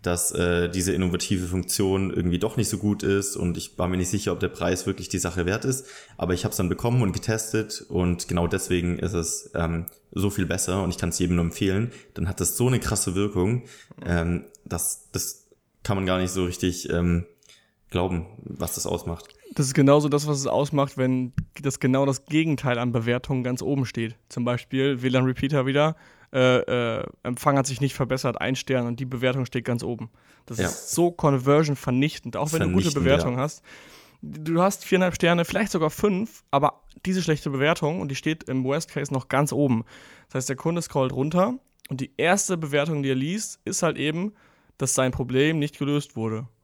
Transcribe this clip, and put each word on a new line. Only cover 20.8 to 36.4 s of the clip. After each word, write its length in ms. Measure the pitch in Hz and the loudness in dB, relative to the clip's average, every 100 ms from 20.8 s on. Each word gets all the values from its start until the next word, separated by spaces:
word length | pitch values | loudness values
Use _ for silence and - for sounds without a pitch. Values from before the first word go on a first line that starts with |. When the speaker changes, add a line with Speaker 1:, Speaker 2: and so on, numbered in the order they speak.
| 139 - | -2 0
Speaker 2:
wenn 380 | 127 127 127 - - - | 0 0 -2 -6 -8 -6
das 200 | 139 - | -4 0
genau 260 | 135 131 139 | 2 4 2
das 200 | 131 - | 0 0
Gegenteil 520 | 151 160 139 139 120 | 0 2 0 0 0
an 140 | 123 | 0
Bewertungen 520 | 120 113 123 - 131 | 0 0 0 0 -2
ganz 200 | 123 127 | -2 -2
oben 240 | - 143 127 | 0 0 0
steht. 280 | - 113 117 _ | -2 -6 -6 _
Zum 160 | - 120 | -4 0
Beispiel 560 | 123 - 131 135 131 | -2 -2 0 2 2
W 80 | 127 | 2
lan-Repeater 560 | 127 131 127 135 147 131 | 4 2 0 0 2 2
wieder, 300 | 139 151 160 - - - | 4 2 0 -12 -20 -6
äh, 280 | 131 127 123 - 123 120 113 | 4 6 6 2 0 0 -2
äh, 40 | - - | -6 -8
Empfang 340 | - 123 151 139 | -6 0 2 2
hat 80 | 131 | 2
sich 160 | 127 | 0
nicht 140 | 139 - | -2 0
verbessert, 440 | 123 131 131 117 | -2 0 -2 -2
ein 160 | 101 131 | -2 -2
Stern 300 | - 131 120 | 0 0 0
und 140 | 117 | -4
die 80 | 131 | -6
Bewertung 400 | 127 127 131 123 | 0 0 0 -2
steht 180 | 123 117 | -4 -2
ganz 160 | 120 | -2
oben. 300 | 104 117 113 _ _ _ - | -2 -6 -10 _ _ _ -12
Das 140 | 113 | -2
Speaker 1:
Ja. 100 | 90 | -2
Speaker 2:
ist 220 | - - | -2 -6
so 180 | - 170 | 2 2
conversion-vernichtend, 1300 | 170 156 139 127 147 156 139 - 127 147 - - 110 | 4 2 4 4 4 4 0 0 0 0 -2 -10 -6
auch 140 | 151 | -2
wenn 100 | 160 | 0
du 80 | - | 2
gute 220 | 185 180 | 2 2
Speaker 1:
Vernichtend, 140 | 139 131 | 2 4
Speaker 2:
Bewertung 320 | 139 160 123 | 4 2 -2
Speaker 1:
ja. 20 | |
Speaker 2:
hast. 240 | 143 - - - - - - _ | -4 -6 -20 -20 -20 -20 -20 _
Du 400 | 151 143 156 165 | -16 -10 -2 2
hast 240 | 190 196 - | 2 0 0
viereinhalb 300 | 185 185 - | 2 2 2
Sterne, 300 | 170 175 170 | 2 4 2
vielleicht 260 | - 220 | 0 0
sogar 180 | 180 156 | 0 0
fünf, 540 | - 208 185 220 - | 2 0 2 -2 -8